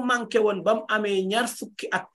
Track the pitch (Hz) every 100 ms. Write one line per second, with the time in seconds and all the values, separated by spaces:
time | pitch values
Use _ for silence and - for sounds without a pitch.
0 | 247 240 220 233 214 196 170 226 - 214
1 | 208 190 190 220 233 - 220 - - 185
2 | -